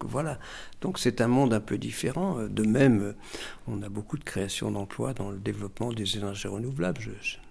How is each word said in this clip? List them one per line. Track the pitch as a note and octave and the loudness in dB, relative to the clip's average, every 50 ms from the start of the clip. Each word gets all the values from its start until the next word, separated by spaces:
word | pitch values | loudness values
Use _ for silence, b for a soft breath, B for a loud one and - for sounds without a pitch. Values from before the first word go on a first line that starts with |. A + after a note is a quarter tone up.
| - | -6
voilà, | A2+ A2+ B2+ D#3 D#3 C3+ - B B B B B B B B | -4 -2 -2 -2 -2 -4 -6 B B B B B B B B
donc | - - - | -4 -2 0
c'est | - - B2 A#2 - | 2 2 2 4 4
un | A#2 | 4
monde | A#2 B2 C3 C#3 B2 A2+ | 6 6 6 6 6 4
un | G#2 | 4
peu | G#2 - - | 2 0 -2
différent. | - - A#2 G#2+ - - - C3+ E3 F#3 G3 F3 A#2+ A2 | -2 -2 -4 -4 -2 -2 0 0 0 0 0 0 0 -2
De | G#2 G2+ G#2 G#2+ | -2 2 2 4
même, | G#2+ G#2+ C3+ C#3 C3 A#2 G2+ G2+ G2+ G#2 B B B B B B B B B B | 6 8 8 10 10 8 8 4 0 -6 B B B B B B B B B B
on | - A2+ G2+ G2+ | -6 -6 -6 -6
a | G2+ | -6
beaucoup | G2 G#2+ G#2 - - | -6 -6 -6 -6 -6
de | - - | -8 -6
création | - - F#2+ G2 G2+ - - - G#2+ | -4 -2 -2 -2 -2 -2 -2 -2 -2
d'emplois | G#2 G#2 G2 - - - A#2 C3 C3 | -2 -2 -4 -6 -4 -2 -2 -2 -2
dans | - G#2 G2+ | -2 -4 -4
le | G2+ | -4
développement | G2 G2+ G#2+ G#2 G2+ G2+ G2 - - A2 A#2+ | -4 -4 -4 -4 -4 -6 -6 -4 -4 -4 -4
des | A#2 A2+ G#2 F#2+ - | -2 -2 -2 -2 -2
énergies | G#2 G2+ G2 G2 G2 - | -2 -2 -4 -4 -4 -6
renouvelables. | G2 G2 G2+ A#2 C3 C3+ C#3+ E3+ F2+ F2 B2+ | -4 -4 -4 -4 -4 -2 0 0 0 0 -2
Je, | G#2+ G#2+ G#2 - | -4 -8 -8 -6
je, | - - - - - - | -6 -8 -8 -8 -14 -16